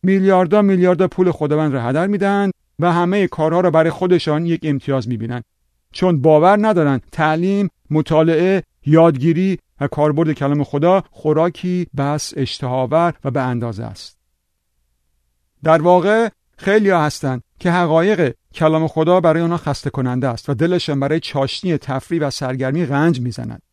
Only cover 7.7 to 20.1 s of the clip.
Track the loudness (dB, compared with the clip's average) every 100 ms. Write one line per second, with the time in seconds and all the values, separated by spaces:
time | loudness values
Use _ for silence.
7.7 | _ _ -2 2 2 4 2 2 0 -4
8.7 | _ 2 6 6 4 0 0 0 -4 _
9.7 | _ -6 -2 0 0 -2 -2 -2 -2 -2
10.7 | 0 2 2 -2 -8 -2 0 0 -2 -6
11.7 | -4 -6 -4 -4 -4 -8 -6 -6 -6 -6
12.7 | -4 -2 0 0 -2 -6 -4 -4 -4 -6
13.7 | -8 -12 -14 -20 _ _ _ _ _ _
14.7 | _ _ _ _ _ _ _ _ _ 2
15.7 | 2 4 4 4 0 0 _ _ _ 0
16.7 | 2 2 2 0 -4 -6 -6 -10 _ -2
17.7 | 0 2 2 2 0 0 -4 _ -2 0
18.7 | 2 -2 -2 2 2 2 0 -2 -4 -6
19.7 | -6 -6 -6 -4